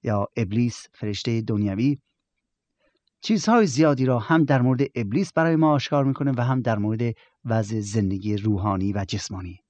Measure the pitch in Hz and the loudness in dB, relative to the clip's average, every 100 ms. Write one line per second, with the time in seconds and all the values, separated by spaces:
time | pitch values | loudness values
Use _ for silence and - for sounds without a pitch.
0 | 127 104 101 - 101 107 120 - - _ | -2 -2 -2 -4 -2 0 -2 -4 -20 _
1 | 107 98 - 113 110 104 104 95 131 143 | -8 -6 -4 -4 -2 -2 -2 0 -2 -2
2 | _ _ _ _ _ _ _ _ _ _ | _ _ _ _ _ _ _ _ _ _
3 | _ _ - 214 220 233 202 123 156 131 | _ _ -2 0 4 4 4 4 4 4
4 | 131 123 104 160 139 135 123 127 139 - | 2 0 2 2 4 4 4 2 0 -2
5 | 104 135 185 - 165 160 156 147 - 143 | -2 -2 -2 0 2 2 4 2 0 0
6 | 135 135 139 123 120 131 120 110 104 110 | 0 0 -2 0 0 0 0 0 0 -2
7 | 120 113 _ _ 117 113 104 110 101 110 | -4 -4 _ _ -2 -2 0 -4 -2 0
8 | 98 95 104 104 107 101 104 95 98 101 | 0 -2 -4 -2 0 0 0 0 -2 -2
9 | 98 101 - 98 90 87 | -4 -6 -8 -10 -12 -16